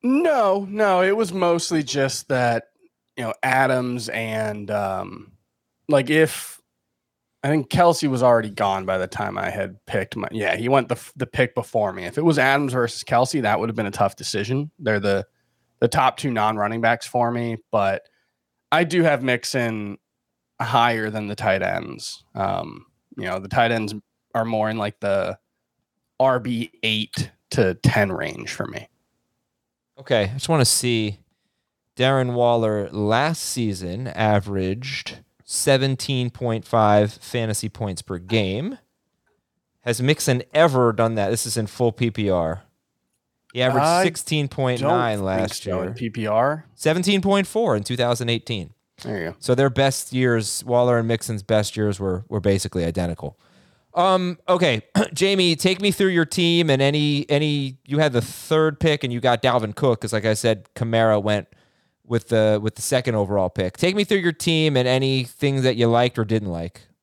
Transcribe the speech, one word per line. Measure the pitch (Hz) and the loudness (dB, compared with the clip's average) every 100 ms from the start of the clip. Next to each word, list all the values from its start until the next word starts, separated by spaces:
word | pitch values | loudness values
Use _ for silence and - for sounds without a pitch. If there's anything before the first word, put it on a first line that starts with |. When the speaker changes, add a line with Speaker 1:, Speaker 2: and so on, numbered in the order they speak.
Speaker 1:
No, | 240 277 349 277 208 196 196 | 2 2 2 4 2 2 -2
no, | 202 208 185 | 0 2 4
it | 190 208 | 4 2
was | 202 | 0
mostly | 190 175 170 - 165 | 0 2 2 0 -2
just | 135 139 135 - - | -2 0 0 -2 -2
that, | 131 120 117 - _ _ _ _ - | 0 2 0 -4 _ _ _ _ -8
you | |
know, | 113 - | -8 -4
Adams | 131 131 135 127 123 123 110 | 0 2 4 2 -2 -6 -6
and, | 113 113 110 107 107 101 | -6 -4 -4 -4 -6 -4
um, | 104 98 95 95 92 - _ _ _ _ _ - | -4 -2 -4 -8 -14 -20 _ _ _ _ _ 2
like, | 143 127 | 2 4
if, | 156 156 - - - _ _ _ _ _ _ _ _ | 4 4 0 -14 -18 _ _ _ _ _ _ _ _
I | 139 | -2
think | 151 131 | -2 0
Kelce | - 175 165 147 | 4 4 4 0
was | 127 | 4
already | 123 117 110 | 4 4 2
gone | 98 101 95 | -2 -2 0
by | 95 92 | -2 -2
the | 92 | -2
time | - 101 98 | -4 -6 -4
I | 95 | -6
had | 98 95 92 - | -4 -8 -10 -6
picked | 104 98 110 | -6 -4 -8
my, | 95 | -8
yeah, | 110 98 92 | -4 -2 -2
he | 120 | 2
went | 135 117 | 2 2
the | 117 | -6
f-, | - - | -8 -10
the | 123 | -8
pick | - 123 | -2 0
before | - - 113 101 | -2 -4 -2 -2
me. | 92 | -4
If | 87 143 | -8 0
it | |
was | 165 151 | 2 4
Adams | 131 139 143 | 4 2 0
versus | 123 117 - | -2 -2 -4
Kelce, | - 120 131 151 | -2 0 2 0
that | 107 101 | 0 0
would | 113 | -2
have | 110 | -4
been | 104 | -6
a | |
tough | - 98 - | 0 -2 -2
decision. | - 104 104 131 151 _ | -8 -6 -4 -4 -6 _
They're | 127 104 | -2 0
the, | 101 98 - _ _ _ _ _ | 0 -2 -4 _ _ _ _ _
the | 123 | 0
top | - 131 - | 2 0 0
two | 143 | -4
non-running | 117 107 110 104 113 | 0 0 0 -2 0
backs | 113 117 - | 0 0 -2
for | 127 117 | -2 0
me, | 120 117 113 _ | -2 -4 -8 _
but | 107 98 98 _ _ _ _ _ _ _ | 0 0 -2 _ _ _ _ _ _ _
I | 156 | 0
do | 170 175 | 2 2
have | 165 139 | 2 2
Mixon | 131 123 - 131 117 110 104 98 _ _ _ _ _ _ | 0 -2 -2 -4 -4 -4 -8 -12 _ _ _ _ _ _
higher | 113 120 120 117 107 | 0 2 2 0 -4
than | 107 104 | -6 -8
the | 104 | -4
tight | 101 95 | 0 0
ends. | 92 92 78 64 - - _ | 0 -4 -8 -12 -14 -16 _
Um, | - 98 92 80 - _ _ _ - | -6 -4 -4 -8 -16 _ _ _ -10
you | 104 | -8
know, | 92 | -6
the | 98 | -4
tight | 131 117 | 0 2
ends | 113 104 107 _ _ _ | 0 -4 -10 _ _ _
are | 117 | -4
more | 113 110 107 | -2 -2 -2
in, | 113 | -2
like, | 104 - | -6 -4
the | 101 98 90 - _ _ _ _ _ _ _ _ | -2 -2 -2 -8 _ _ _ _ _ _ _ _
R | 131 127 | 2 2
B | 117 117 117 _ | -2 -6 -6 _
eight | 110 107 107 - - _ _ | -2 -2 -4 -8 -8 _ _
to | - 95 | 0 0
ten | 90 120 113 101 | 2 0 2 0
range | 82 73 60 - | -2 -6 -8 -12
for | - - | -8 -8
me. | - - _ _ _ _ _ _ _ _ _ _ - | -10 -16 _ _ _ _ _ _ _ _ _ _ -20
Speaker 2:
Okay, | 135 117 | 0 0
I | 98 | 0
just | 131 - | -4 -2
wanna | 160 | 2
see. | 120 - 123 117 107 98 _ _ _ _ _ _ _ - | 2 2 0 0 -2 -6 _ _ _ _ _ _ _ -2
Darren | 131 135 127 | 2 2 0
Waller | 120 120 117 110 107 101 | 2 4 4 2 0 -4
last | 98 104 113 151 165 | -2 2 2 0 -2
season | - 131 113 92 92 98 127 | -6 -4 -4 -4 -8 -8 -8
averaged | - 110 104 95 98 92 104 131 131 - - _ _ | 0 2 2 0 -4 -2 -4 -6 -10 -10 -16 _ _
seventeen | - - - 135 135 131 - 131 123 | -10 -2 2 2 2 -2 -2 -2 -2
point | - 123 113 | -4 -4 -4
five | - 117 107 104 104 | 0 4 6 6 4
fantasy | - - 123 113 104 107 | -2 -8 -4 -2 -4 -6
points | - 107 87 | -6 -8 -8
per | - 90 | -8 -10
game. | 92 113 95 101 180 262 _ _ _ _ _ _ _ _ _ _ | -2 0 0 -2 -6 -10 _ _ _ _ _ _ _ _ _ _
Has | 123 117 | -6 -2
Mixon | 127 156 - 123 - | 0 0 0 0 0
ever | 151 165 131 120 | 2 4 6 2
done | 110 113 113 | 4 0 2
that? | 101 | 0
This | 113 120 | -2 -4
is | 113 | -4
in | 107 | -6
full | - 120 | 0 -2
P | - 120 | 0 -4
P | 107 101 | 0 0
R. | 90 82 90 _ _ _ _ _ _ _ _ _ | 0 0 -4 _ _ _ _ _ _ _ _ _
He | 123 | -2
averaged | 127 135 151 | 0 2 2
Speaker 1:
I | 175 | 4
Speaker 2:
sixteen | 185 165 - 151 139 | 2 -2 -4 -2 -2
point | - 127 123 | -2 -2 0
nine | 139 123 120 104 | 0 0 0 -2
Speaker 1:
don't | 95 | -2
think | |
Speaker 2:
last | 95 95 - | -2 -2 -6
Speaker 1:
so | 98 92 | -6 -4
Speaker 2:
year. | 92 | -6
Speaker 1:
in | |
P | 113 117 | -6 -8
P | 113 107 | -4 0
R. | 107 131 156 - | 2 2 -2 -10
Speaker 2:
Seventeen | _ 156 165 180 196 | _ 0 0 2 0
point | 190 196 185 | 2 2 0
four | 214 226 107 | -2 0 0
in | |
two | 104 123 | -2 -2
thousand | 120 120 117 | 0 0 0
eighteen. | 117 - 110 80 - _ _ | -2 -4 -8 -8 -16 _ _
Speaker 1:
There | 120 104 | -10 -8
you | 82 | -8
go. | - | -8
Speaker 2:
So | - | 0
their | 123 139 | 2 2
best | 127 135 135 - | 2 0 0 -6
years, | 127 127 117 104 - | 0 2 2 -2 -8
Waller | - 123 123 120 | 0 2 4 2
and | 113 | 0
Mixon's | 113 - 107 | -2 -2 -8
best | 98 110 101 - | 0 0 0 -2
years | 104 98 | -2 -2
were, | 98 92 - | -4 -4 -4
were | 107 | -2
basically | 101 98 - 92 | 2 2 0 -2
identical. | 85 85 87 82 73 - _ _ _ _ _ | -2 -2 -4 -6 -10 -14 _ _ _ _ _
Um, | - 185 185 180 170 - | 0 2 2 0 -6 0
okay, | 180 170 113 _ - | 2 2 0 _ -2
<clears throat> | 214 | -2
Jamie, | 160 190 196 180 160 | 0 0 4 2 2
take | 190 185 | 0 0
me | 202 | -2
through | - 196 | 0 0
your | 170 | 2
team | 160 - 170 170 160 | 0 0 2 2 4
and | 135 | 4
any, | 139 151 147 143 - | 4 2 0 0 0
any, | 143 151 147 135 131 | 0 0 -2 -4 -10
you | - 143 | -4 0
had | 151 | 2
the | 120 | 0
third | - - - 156 156 147 | -4 -12 -2 2 2 2
pick | 165 147 | 0 0
and | 131 | -2
you | 120 | 0
got | 127 117 | 2 2
Dalvin | 131 123 110 | 2 2 -2
Cook, | - 139 113 | 0 0 0
'cause | 104 | -2
like | 110 | -2
I | 110 | 0
said, | 107 117 107 - | 0 0 -2 -6
Kamara | - 113 113 113 107 | -8 -2 2 4 4
went | 104 104 - _ _ _ _ _ | 2 -2 -4 _ _ _ _ _
with | - 117 - | -4 -4 0
the, | 113 110 107 | 2 4 2
with | 107 | -2
the | - | -6
second | - 131 123 | -2 0 0
overall | 110 98 101 92 | -2 0 0 0
pick. | - 90 - | -2 -4 0
Take | 180 | -2
me | 196 | 0
through | 208 202 | 0 0
your | 170 | 0
team | 156 175 160 156 135 | -2 0 2 2 2
and | 123 | 2
anything | 131 135 135 120 - 143 135 | 2 2 0 -4 -2 -2 2
that | 131 117 | 0 2
you | 117 | 2
liked | 117 123 - | 4 2 0
or | |
didn't | 107 113 104 | 0 -2 -2
like. | 85 82 - _ _ | -8 -8 -12 _ _